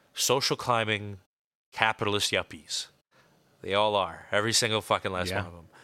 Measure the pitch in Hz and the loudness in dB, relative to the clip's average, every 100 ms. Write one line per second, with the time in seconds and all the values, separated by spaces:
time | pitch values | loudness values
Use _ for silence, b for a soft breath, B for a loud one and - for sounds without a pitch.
0 | b - - 123 - 143 - 120 110 107 | b -4 0 2 2 -2 0 0 2 -2
1 | 104 101 _ _ _ _ _ - 110 110 | -4 -12 _ _ _ _ _ -2 0 0
2 | 104 101 - 95 87 80 - - - _ | 0 0 0 0 -4 -10 -8 -8 -8 _
3 | _ b b b _ _ - 98 107 104 | _ b b b _ _ -2 2 4 2
4 | 90 80 - 101 110 113 117 107 - 101 | 0 -4 -2 0 2 2 2 0 2 0
5 | 101 92 90 95 95 87 82 B | 0 -2 -2 -2 -4 -10 -20 B